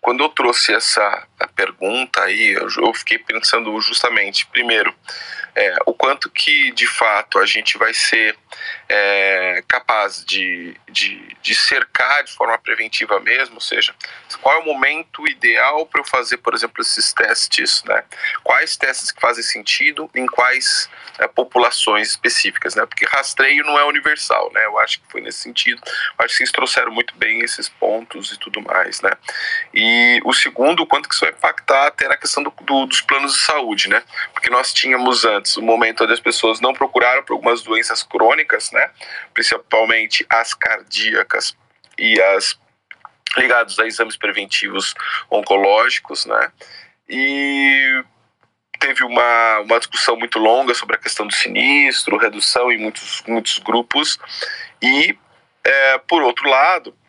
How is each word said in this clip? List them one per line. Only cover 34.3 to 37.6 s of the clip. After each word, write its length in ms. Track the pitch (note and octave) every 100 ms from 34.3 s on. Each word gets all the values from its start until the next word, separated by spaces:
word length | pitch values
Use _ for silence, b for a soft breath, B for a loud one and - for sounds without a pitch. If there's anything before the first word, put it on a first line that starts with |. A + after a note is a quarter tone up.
Porque 160 | - A#2
nós 220 | B2 C3
tínhamos 500 | - C3 B2+ B2+ A#2+
antes 320 | A2+ G#2 - -
o 60 |
momento 420 | A2 A2+ A2+ A2
onde 80 | A2+
as 80 | A#2
pessoas 400 | - A#2 A2+ A2
não 120 | B2
procuraram 500 | C3+ C#3 B2+ A#2+ B2+
por 120 | -
algumas 280 | B2 - A#2+